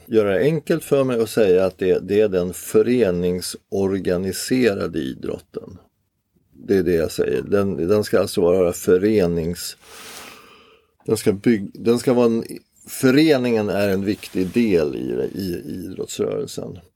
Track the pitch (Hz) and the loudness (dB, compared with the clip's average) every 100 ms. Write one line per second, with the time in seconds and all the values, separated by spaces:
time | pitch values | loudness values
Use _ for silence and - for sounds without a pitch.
0 | - 113 101 92 131 160 - 165 - 139 | -2 0 2 2 2 0 -2 -4 0 0
1 | 131 120 110 - 101 90 95 - 92 87 | 2 0 -2 2 4 4 2 0 0 0
2 | 92 101 107 92 90 - - 110 107 123 | 0 2 2 0 -2 -6 -2 2 2 2
3 | 101 87 90 90 - - - 101 98 98 | 2 0 -2 -2 -6 -14 -8 -2 0 0
4 | 92 87 95 92 - 127 117 98 92 82 | -2 -2 -2 -6 -2 0 2 0 -4 -4
5 | 67 58 - 50 - - - 95 _ _ | -6 -6 -10 -10 -12 -16 -16 -18 _ _
6 | _ _ _ _ _ _ - 98 87 85 | _ _ _ _ _ _ 0 2 2 2
7 | 78 - - 67 67 101 98 73 82 104 | 0 -2 -2 -2 0 0 0 -2 0 0
8 | 104 104 98 - 107 95 87 - - 90 | 2 0 0 2 2 4 2 0 2 4
9 | 104 107 87 85 80 87 - - - - | 4 2 2 0 -4 -6 -10 -14 -20 -20
10 | - - - - - - _ _ _ _ | -20 -18 -20 -20 -20 -20 _ _ _ _
11 | - 110 - 98 127 110 98 - 98 120 | -4 0 0 2 2 2 0 -4 0 2
12 | 127 123 120 113 - - _ _ - - | 2 2 4 2 -4 -12 _ _ -16 0
13 | 131 135 160 139 123 113 104 95 101 98 | 4 4 4 4 2 0 0 0 0 0
14 | 98 95 - 98 92 120 117 85 76 60 | -2 -4 -4 -4 -2 0 2 2 0 -4
15 | 64 60 65 - 95 87 - 92 90 - | -6 -4 -4 -6 -6 -8 -8 -12 -12 -12
16 | - - 101 101 - - - 92 - | -10 -6 -4 -4 -8 -10 -12 -14 -20